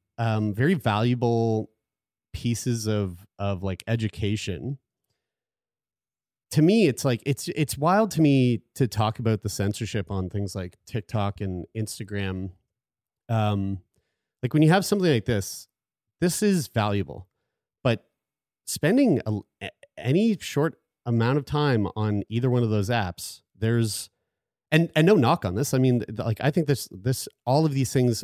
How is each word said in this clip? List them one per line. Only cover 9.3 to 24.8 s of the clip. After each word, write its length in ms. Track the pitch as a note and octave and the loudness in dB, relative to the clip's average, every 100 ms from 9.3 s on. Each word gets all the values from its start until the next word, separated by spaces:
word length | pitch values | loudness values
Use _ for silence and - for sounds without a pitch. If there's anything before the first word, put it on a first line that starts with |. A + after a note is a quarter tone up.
| A2 | -2
the 80 | G#2 | -2
censorship 640 | - G2+ G#2 A2 A2 F#2 | -2 -2 -4 -6 -6 -4
on 180 | G2 F#2 | -6 -4
things 240 | G#2 G2 | -6 -6
like 240 | G2 F#2 - - | -8 -12 -14 -10
TikTok 560 | A#2 - A2 G2+ - | -10 -4 -2 -2 -4
and 240 | G2 F2+ - A2 | -6 -6 -8 -8
Instagram. 760 | G#2+ - G2+ G2+ G2 F#2 F#2+ - _ _ _ _ _ _ - | -8 -10 -8 -6 -4 -6 -8 -12 _ _ _ _ _ _ -4
Um, 520 | A2+ G#2+ G2+ G2 F#2+ - _ _ _ _ _ | 0 0 0 -2 -6 -12 _ _ _ _ _
like, 100 | B2 | -2
when 80 | D3+ | 4
you 80 | D#3 | 6
have 160 | F#3 F#3 | 4 2
something 240 | G3+ F3+ | 2 4
like 140 | B2 - | 2 2
this, 420 | A2 - - - _ _ _ _ _ | -2 -2 -12 -18 _ _ _ _ _
this 220 | F3 - | -2 2
is 240 | G#3 F#3 - | 2 2 0
valuable, 600 | A#2 G#2+ G2+ E2+ C#2 - _ _ _ _ _ | -2 0 0 -4 -10 -18 _ _ _ _ _
but 220 | B2+ A#2 - _ _ _ _ _ - | 0 0 -4 _ _ _ _ _ -12
spending 520 | - D3 B3 C4+ C#3 G#2+ | -4 2 4 4 2 0
a, 140 | G#2+ - _ | -6 -8 _
a-, 80 | G2 - - - | -14 -14 -20 -8
any 400 | A#2 D#3 A3+ G3+ | 0 2 2 0
short 360 | - C#3+ D#3+ - _ _ - | -4 -2 -2 -4 _ _ -2
amount 320 | A#2 A#2 C#3+ | 0 2 0
of 60 | C#3 | -2
time 420 | D3 D3 A#2 G2 - | 0 2 2 0 -2
on 280 | G#2+ G#2 - | -2 -2 -2
either 220 | A2+ B2+ | -2 0
one 100 | B2 | 2
of 80 | A#2 | 2
those 200 | G#2+ G2 | 0 0
apps, 520 | A#2+ F#2 - - - _ _ | -2 -2 -8 -14 -16 _ _
there's, 540 | A2 A#2 A2+ - - _ _ _ _ _ _ | 0 2 0 -4 -12 _ _ _ _ _ _
and, 200 | D#3+ | 2